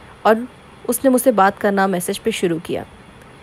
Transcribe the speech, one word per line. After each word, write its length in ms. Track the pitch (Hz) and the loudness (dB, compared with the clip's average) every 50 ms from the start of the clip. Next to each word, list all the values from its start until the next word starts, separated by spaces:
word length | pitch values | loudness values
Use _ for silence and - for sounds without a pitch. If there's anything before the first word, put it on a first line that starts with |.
| - - - - - | -20 -20 -12 -2 2
और 220 | 202 220 220 247 247 - - - - - - - | 2 2 2 0 -10 -14 -20 -20 -20 -20 -14 -8
उसने 260 | - 247 - - 269 | -6 -4 0 2 2
मुझसे 220 | 254 247 - 262 | 2 4 2 2
बात 260 | 220 196 190 196 196 - | 4 4 2 2 2 0
करना 280 | - 208 202 196 190 | -2 0 0 2 0
message 320 | 196 185 180 175 - 202 - | 0 -2 -4 -4 -6 -8 -6
पे 140 | - 226 | -6 -6
शुरू 260 | 214 - - 170 165 160 | -4 -2 -2 -2 -2 -4
किया। 240 | - - - - - - - - - - - - - - - - | -6 -8 -8 -8 -8 -12 -18 -20 -20 -20 -20 -20 -20 -20 -20 -20